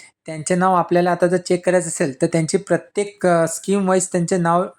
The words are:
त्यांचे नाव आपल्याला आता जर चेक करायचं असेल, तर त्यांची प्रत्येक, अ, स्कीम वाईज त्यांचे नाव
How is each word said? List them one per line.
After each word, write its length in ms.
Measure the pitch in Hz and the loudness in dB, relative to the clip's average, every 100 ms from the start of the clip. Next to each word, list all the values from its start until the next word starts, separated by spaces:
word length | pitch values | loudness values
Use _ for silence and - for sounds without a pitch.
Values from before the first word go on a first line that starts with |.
| - _ - | -20 _ -16
त्यांचे 280 | 160 147 | -10 -2
नाव 200 | 180 190 | 0 2
आपल्याला 360 | 180 165 175 180 | 2 2 2 2
आता 160 | 175 180 | 2 2
जर 100 | 180 | 0
चेक 300 | - 175 180 | 0 -2 2
करायचं 220 | 180 165 | 0 0
असेल, 340 | - 156 127 | -4 -4 -2
तर 40 | 170 | -2
त्यांची 300 | 165 160 190 | 0 0 -2
प्रत्येक, 720 | - 170 - - 202 - 180 | 0 -4 -2 -6 -6 -2 0
अ, 220 | 170 165 | 2 0
स्कीम 400 | - - 202 190 | -4 -2 0 2
वाईज 180 | 190 180 | 0 0
त्यांचे 300 | 180 165 190 | -2 0 0
नाव 280 | 170 170 196 | 2 0 -2